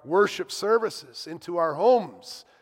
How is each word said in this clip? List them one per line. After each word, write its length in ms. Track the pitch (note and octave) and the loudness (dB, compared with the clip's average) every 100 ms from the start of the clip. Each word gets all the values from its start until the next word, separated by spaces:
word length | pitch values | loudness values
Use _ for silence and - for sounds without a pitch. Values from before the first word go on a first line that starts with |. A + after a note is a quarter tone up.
worship 480 | C3+ F#3 G3+ - C3 | 0 2 2 0 -8
services, 760 | - G3+ A3+ A3 - C3 - D#3+ | -4 0 0 0 -8 -16 -16 -14
into 300 | E3 - F3 | -12 -6 -2
our 180 | E3 D3 | -2 2
homes, 680 | A3 B3 E3 - - - - _ | 4 4 2 -12 -18 -20 -20 _